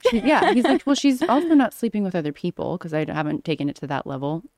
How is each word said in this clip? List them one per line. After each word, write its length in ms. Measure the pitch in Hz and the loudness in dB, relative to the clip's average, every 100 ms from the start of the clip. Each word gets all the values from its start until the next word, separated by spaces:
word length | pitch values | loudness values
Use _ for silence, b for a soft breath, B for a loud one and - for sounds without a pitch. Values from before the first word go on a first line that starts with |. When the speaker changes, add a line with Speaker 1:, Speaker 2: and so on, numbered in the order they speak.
Speaker 1:
<laughs> 80 | 494 | 0
Speaker 2:
Yeah. 400 | 233 254 269 - | 0 2 4 4
He's 100 | 247 | 2
like, 180 | 277 294 277 | 2 2 0
"Well, 80 | 285 | 2
she's 260 | 277 254 | 2 2
also 320 | 320 262 339 | 2 2 4
not 180 | 294 240 | 4 4
sleeping 280 | - 233 214 | -2 -4 -2
with 120 | 190 | -2
other 180 | 175 151 | -2 -4
people," 440 | - 175 - 135 170 | -4 -6 -4 -6 -6
'cause 140 | 165 | -4
I 100 | 156 151 | -4 -2
haven't 340 | 151 151 156 | -4 -4 -4
taken 240 | - 151 143 | -4 -4 -4
it 80 | - | -6
to 100 | 143 | -6
that 200 | 139 - | -6 -6
level 360 | 135 143 165 - | -6 -6 -6 -10